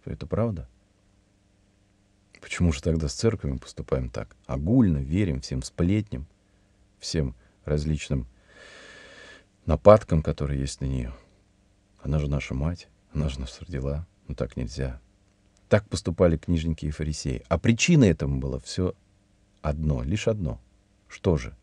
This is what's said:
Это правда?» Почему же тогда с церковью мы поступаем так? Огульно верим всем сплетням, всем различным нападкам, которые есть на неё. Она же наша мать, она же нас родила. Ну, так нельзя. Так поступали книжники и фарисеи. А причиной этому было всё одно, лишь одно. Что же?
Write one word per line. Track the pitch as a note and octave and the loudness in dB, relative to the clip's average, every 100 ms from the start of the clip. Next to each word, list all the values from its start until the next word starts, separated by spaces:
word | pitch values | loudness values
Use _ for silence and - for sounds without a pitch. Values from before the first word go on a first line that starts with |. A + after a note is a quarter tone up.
Это | - - D#2+ | -10 -12 -4
правда?» | - A#2 E2+ - _ _ _ _ _ _ _ _ _ _ _ _ _ _ _ _ - | -2 -2 -4 -10 _ _ _ _ _ _ _ _ _ _ _ _ _ _ _ _ -20
Почему | - - F2 | -12 0 0
же | D2+ | 0
тогда | E2+ D#2+ D#2 | -2 0 -2
с | |
церковью | - A2+ G#2+ C#2+ B1+ | 0 -2 -2 -6 -8
мы | |
поступаем | - - - C2+ B1 | -10 -16 -4 -4 -4
так? | A1+ A1+ _ - | -8 -12 _ -8
Огульно | C2 D2+ B2+ G#2 D2 | -4 2 4 4 2
верим | C2+ F2 G2 C2+ | 0 0 0 -4
всем | - C2 | -6 -8
сплетням, | - - E2+ G#2 G#2+ B1+ D2 _ _ _ _ _ _ _ | -8 -2 0 0 -2 -10 -12 _ _ _ _ _ _ _
всем | - E2 C2+ - _ _ - | -6 -2 -4 -6 _ _ -4
различным | D2+ D2 D2+ - C#2 B1 _ _ - - - - - - - - - _ _ - | -2 0 -4 -2 -6 -6 _ _ -20 -20 -20 -20 -20 -20 -20 -20 -20 _ _ 0
нападкам, | D#2 - G#2+ - D#2+ | 8 10 10 8 0
которые | D#2 D2+ C#2+ C#2 | 0 -4 -4 -2
есть | C#2 - | -4 -4
на | C#2 | -4
неё. | C2 B1 C2 _ _ _ _ _ _ _ _ | -4 -6 -10 _ _ _ _ _ _ _ _
Она | C#2+ D2+ | -2 -2
же | D2 | 0
наша | C#2 - | -2 -4
мать, | C2 D2+ F2+ - _ _ | -4 -2 -4 -12 _ _
она | - D2 | -4 -2
же | C2 | -4
нас | C2 - | -10 -12
родила. | D#2+ C#2 C2+ D2 F2 _ - | -10 -6 -4 -4 -8 _ -12
Ну, | C2+ | -6
так | B1 - | -6 -4
нельзя. | A#1+ C2+ C2 A#1+ _ _ _ _ _ _ _ | -8 -6 -6 -6 _ _ _ _ _ _ _
Так | G#2+ G#2 | 2 2
поступали | A2 - E2+ F2+ D#2+ | -4 -4 2 4 4
книжники | - F2 D#2+ D#2 D2+ | 0 0 0 -4 -6
и | |
фарисеи. | D2+ D#2 D2+ C#2+ A#1 - | -4 -6 -4 -4 -6 -2
А | - | 0
причиной | - A#2 - E3 A2 | 2 2 4 6 6
этому | D#2 C#2+ C2+ | 4 0 -2
было | C2+ C2 | -2 -6
всё | - - F2+ - _ _ _ _ _ _ | -8 -4 -4 -4 _ _ _ _ _ _
одно, | D#2 D2+ D#2 C2 | -4 -2 0 0
лишь | C2 G#2+ - | -2 -2 0
одно. | G#2+ D#2+ A1+ _ _ _ _ _ | 0 -2 -6 _ _ _ _ _
Что | - G2+ D#2 | -2 2 2
же? | A#1 - | 0 -16